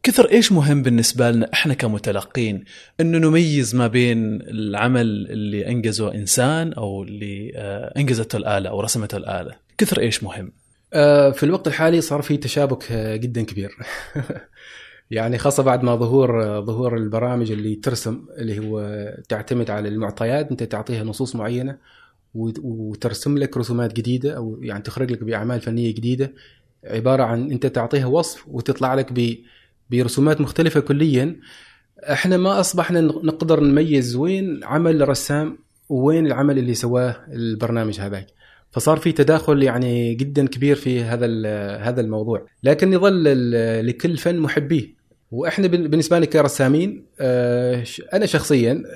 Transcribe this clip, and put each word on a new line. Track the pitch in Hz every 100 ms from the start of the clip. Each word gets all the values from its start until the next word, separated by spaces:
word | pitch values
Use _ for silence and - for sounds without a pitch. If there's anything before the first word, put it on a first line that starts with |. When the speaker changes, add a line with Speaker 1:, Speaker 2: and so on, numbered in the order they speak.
Speaker 1:
كثر | - 240 233
إيش | 226 -
مهم | 180 143 143
بالنسبة | 127 117 113 123 120
لنا | 117 110
إحنا | - 160
كمتلقين | 127 120 104 107 98 - - 113 98 - - - -
إنه | 165 165
نميز | 160 160 165 147 117
ما | 123 120
بين | 123 120 113 110 107
العمل | - 110 107 101 117 127 117 104 98
اللي | 110 104 104 95
أنجزه | 120 110 104 104
إنسان | 104 101 - 127 160 165
أو | - 104 98
اللي، | 92 104 104 101 107 -
آه، | 101 101 - -
أنجزته | 143 113 110 107
الآلة | 107 101 95
أو | 101
رسمته | 104 117 104 101
الآلة؟ | 101 92 87 - _ -
كثر | 208 -
إيش | 113 -
مهم؟ | 101 - 92 _ _ _ _
Speaker 2:
آه، | 151 147 143 139
في | 135
الوقت | 147 185 165
الحالي | 135 160 170
صار | 160 143
في | 143 143
تشابك، | 120 151 139 127 -
آه، | 117 110 110
جدًا | 123 117
كبير. | 110 101 98 - 117 - -
<laughs> | 147 127 - - _ - - - - _
يعني | 110 113 120
خاصة | 139 143
بعد | 131 123
ما | 127 117
ظهور، | 117 135 127 117
آه، | 107 104
ظهور | 104 113 123 117
البرامج | 107 113 123 123 110
اللي | 104 107
ترسم، | 107 135 120 113 120 - -
اللي | 113 104
هو | 107 107 104 104 104 - -
تعتمد | 107 107 123 117
على | 104 104
المعطيات، | 107 107 107 113 139 151
أنت | 123
تعطيها | 113 107 110 117
نصوص | 107 104 127 117
معينة | 107 123 131 139 _ _ _ _ _
وت-، | 113 113 110
وترسم | 131 113 107 104 120 113 143 143
لك | 151 135
رسومات | 117 120 117
جديدة | 113 113 127 139 143
أو | 113 110
يعني | 123 101
تخرج | 104 - 127
لك | 117
بأعمال | 110 110 113 120
فنية | 117 117 117
جديدة، | 110 117 127 139 - - _ _ _
عبارة | - 110 120 135
عن | 117 117 139
أنت | 123 135
تعطيها | - 131 143 127
وصف | 151 165 - -
وتطلع | 135 - 131 131
لك | 135 127
ب-، | 123 120 117 _ _ _ _ _
برسومات | 123 120 - 147 156
مختلفة | 139 - 165 151
كليًا. | 139 143 156 127 143 175 - - - _ _ _
إحنا | - 147 185 185
ما | 190 196
أصبحنا | 180 175 165 175
ن-، | 160
نقدر | - 156 156 165 156
نميز | 143 143 160 143 120 123
وين | 165 190 190 -
عمل | - 147 170 160 139
رسام | 131 - 147 156 - _ _ _
وين | 131 135 165 156
العمل | 123 143 135
اللي | 123
سواه | 117 120 123 123 113 -
البرنامج | 131 117 110 113 117 110 101
هذاك. | 101 98 95 _ _ _ _
فصار | - 156 156
في | 170
تداخل | 156 143 156 156 143
يعني | 135 120 123 120 117
جدًا | 117 139 143 135
كبير | 123 143 143
في | 131 123
هذا | 117 120 120
ال-، | 113 107 104 101 104
هذا | 107 123
الموضوع. | 110 107 110 107 - _
لكن | 131 147 190
يظل | 185 196 185 156
ال-، | 131 123 117 113 113 113
لكل | 123 170 160
فن | 170 165
محبيه. | 151 - 139 160 104 _ _ _ _
وإحنا | 117 160 202 185
بن-، | 175 156
بالنسبة | 156 156 170
لي | 147
كرسامين، | 156 143 - 131 151 190 - - -
آه، | 131 123 123 120 123 123
ش-، | 120 - -
أنا | 190 208
شخصيًا، | 156 117 139 113 143 -